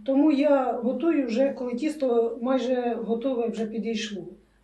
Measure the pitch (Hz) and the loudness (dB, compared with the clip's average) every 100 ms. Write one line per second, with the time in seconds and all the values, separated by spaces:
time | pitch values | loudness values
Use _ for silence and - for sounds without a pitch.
0 | - 269 311 269 294 277 247 - 240 - | 0 4 4 4 4 4 2 0 -2 0
1 | 330 294 240 220 277 262 247 240 302 - | 2 2 0 2 0 0 -6 -4 -4 -2
2 | 262 233 233 - 247 262 240 247 240 226 | 0 2 0 -2 -2 0 0 0 0 -4
3 | 202 226 269 240 220 202 220 226 214 214 | -2 -2 -2 -2 -2 -4 -4 -4 -4 -4
4 | 208 190 165 - _ _ | -6 -8 -12 -16 _ _